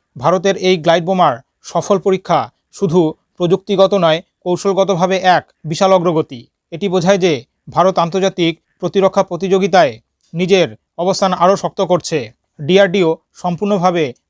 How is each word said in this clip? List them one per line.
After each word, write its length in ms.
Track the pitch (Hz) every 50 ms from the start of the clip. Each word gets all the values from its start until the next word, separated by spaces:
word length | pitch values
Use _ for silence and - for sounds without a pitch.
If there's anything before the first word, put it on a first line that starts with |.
| _ _ - 147
ভারতের 380 | 156 165 180 - 175 196 196 196 185 185
এই 80 | 185 170
গ্লাইড 260 | 151 170 165 180 165
বোমার 300 | 175 190 185 175 151 123 113 - _ _ _ - -
সফল 260 | - 175 - - 202 185 -
পরীক্ষা 340 | 196 190 185 - - 170 143 113 - _ _ _ _ - -
শুধু 240 | 196 170 156 185 165 156 - _ _ _ _ -
প্রযুক্তিগত 560 | 175 170 185 185 - - 202 180 196 190 202 196 175
নয়, 160 | 160 156 170 - _ _ _ -
কৌশলগতভাবে 760 | 180 180 170 - 202 190 180 190 180 196 165 180 180 190 185 185 185 175
এক 80 | 151 - _ _ _ -
বিশাল 260 | 151 160 - 196 190 190
অগ্রগতি। 460 | 185 165 180 160 156 151 - 139 117 123 _ _ _ _ _
এটি 140 | 170 156 202 196 175
বোঝায় 260 | 185 156 185 202 190 180
যে 80 | 180 151 120 - _ _ _ _ -
ভারত 260 | - 151 175 190 185 180
আন্তর্জাতিক 540 | 170 165 165 190 185 190 190 - 170 160 160 - _ _ _ _
প্রতিরক্ষা 440 | 185 170 - 202 190 190 - 202 190
প্রতিযোগিতায় 720 | - 208 156 190 190 190 190 190 196 180 185 160 135 110 113 _ _ _ _ _ _ -
নিজের 340 | 165 185 170 196 185 165 123 107 - _ _ _ -
অবস্থান 340 | 175 185 180 - 202 190 180 175 175
আরও 120 | 185 202 - -
শক্ত 160 | 165 - - 196 160
করছে। 260 | 180 165 - - 170 147 117 110 - _ _ _ _ -
ডিআরডিও 500 | 147 135 180 196 202 185 175 202 175 160 160 - _ _ _ -
সম্পূর্ণভাবে 640 | - 180 175 156 208 202 208 190 170 185 175 170 156 127 120 _ _